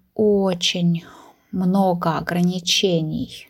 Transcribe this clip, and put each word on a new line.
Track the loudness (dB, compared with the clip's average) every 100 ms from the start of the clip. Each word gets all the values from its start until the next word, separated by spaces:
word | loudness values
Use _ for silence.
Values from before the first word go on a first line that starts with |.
| _ 0
очень | 2 4 2 0 -2 0 0 0 -4 -20 -20 _ _
много | -4 0 2 2 2 0 -2
ограничений, | -4 0 0 0 -2 0 2 0 0 -4 -8 -12 -20